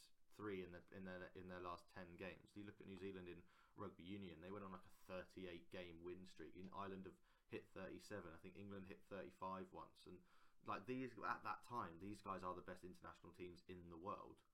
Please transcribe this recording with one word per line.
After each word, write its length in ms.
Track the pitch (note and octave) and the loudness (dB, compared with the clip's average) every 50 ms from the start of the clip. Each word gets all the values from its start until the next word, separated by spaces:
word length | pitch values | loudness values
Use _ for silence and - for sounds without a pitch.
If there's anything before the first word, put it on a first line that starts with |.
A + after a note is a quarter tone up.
| - - - - - - - - | -12 -14 -14 -16 -16 -14 -6 0
three 240 | G#2 G#2+ G2 F#2 F#2 | 2 4 4 4 4
in 80 | F2 | 2
the, 80 | E2+ F2 F2 - - | -2 -6 -8 -6 -4
in 80 | G2 F#2+ | -2 0
their, 160 | F#2 F#2 F2+ F2+ - - | 0 2 0 0 0 -2
in 160 | F#2 F2+ F#2 | -4 -2 0
their 80 | F#2 F2+ | 0 2
last 240 | F2+ F2+ F2 F2 - - | 4 2 2 2 0 -6
ten 160 | - G2 F#2 F2 F2 | -4 -4 -4 -4 -2
games. 400 | E2+ G2 F#2 E2 - - - - | 0 0 0 0 -2 -8 -8 -6
You 80 | G#2 G2+ | -4 -4
look 160 | G2+ G2 - | -4 -4 -6
at 80 | - F#2+ | -4 -4
New 80 | G2 | -2
Zealand 320 | F#2 F#2+ G2 F#2 F#2 F2+ F2 | 0 2 2 2 2 0 -2
in 160 | E2+ E2+ - - - - - - - | -2 -4 -6 -10 -14 -16 -18 -14 -6
rugby 320 | G2+ G2+ F#2 F#2 - E2 F2+ | -2 -2 -2 -2 -2 -2 -2
union; 320 | G2+ G2+ G2 F2+ D#2+ D#2 | 0 0 0 -2 -4 -4
they 100 | E2+ F#2 | -2 -2
went 140 | G2 G#2 G2+ | 0 0 0
on, 80 | F#2+ | 0
like, 160 | F#2+ F2+ - - | -2 -2 -4 -6
a 100 | - - - | -10 -10 -4
thirty-eight 600 | - F#2 F#2 F2 - - F#2 F#2 F2+ E2+ F2 E2+ - | 0 0 0 0 0 -2 -2 0 0 0 -2 -4 -4
game 300 | - F#2 F2+ F2 E2+ E2 | -2 -2 -2 0 -2 -2
win 240 | E2+ F2+ F2+ F#2 F#2 F#2+ | 0 0 0 0 -2 -6
streak. 240 | - - - - - | -4 -4 -4 -4 -2
In 160 | F2+ F#2+ F#2+ | -2 -2 0
Ireland 320 | - F#2+ G2 F#2+ F#2+ F#2+ F#2 | 2 2 2 4 2 2 0
have 140 | F#2 - - - - - - - - | -2 -4 -6 -14 -20 -20 -18 -8 -2
hit 160 | A#2 G#2+ - - - | -2 -2 0 0 -2
thirty-seven. 560 | - F#2+ - - F2+ - - G#2+ G2+ E2+ E2 | 0 0 0 0 -2 -2 0 0 0 0 0
I 80 | D#2+ E2 | -4 -4
think 160 | - F#2+ - | -6 -6 -4
England 320 | G2 G2+ G2+ G2 G2 F#2+ F#2 | -4 -2 0 0 0 0 -2
hit 160 | G2 - - - | -4 -6 -4 -2
thirty-five 560 | G2+ F#2+ F2+ F2+ - - F#2+ F#2+ F#2+ F#2+ F#2 - - | 0 0 0 0 0 0 2 2 4 4 2 0 0
once. 320 | - - - - - - - | -4 -4 -4 -6 -10 -8 -8
And, 80 | - F3+ - - - - - - - - - | -8 -8 -8 -12 -16 -16 -16 -14 -14 -6 2
like, 240 | A2 G#2 G#2 G2+ A#2 | 4 4 4 6 4
these 240 | B2+ C3 C3 B2 A2+ G2+ - F#2 | 6 6 6 4 2 4 6 6
at 160 | A#2+ - - | 6 6 6
that 160 | G#2+ G2 - - - | 4 4 2 2 0
time, 240 | A#2+ A#2+ G#2 F2 E2 E2 | 2 4 4 4 2 0
these 240 | F#2 G2+ G#2 G2+ - | 0 0 0 0 2
guys 160 | G2+ F#2+ F#2 | 2 2 4
are 160 | F#2 F2+ F2+ | 6 4 4
the 80 | F2+ - | 4 2
best 240 | - F2+ F2+ - F2+ | -2 -2 -2 -2 -6
international 480 | F2 - F2+ F2 E2+ - - F#2 E2+ | -6 -4 -6 -6 -6 -6 -8 -10 -4
teams 320 | - F2+ F2+ F2 E2+ - - | -2 -2 -2 -2 -6 -6 -6
in 160 | F#2 F2+ F2 E2+ | -4 -4 -4 -4
the 80 | E2+ E2 | -4 0
world. 400 | E2+ G2+ G2+ - - A2 - - - - | 2 2 2 2 0 -4 -8 -10 -14 -20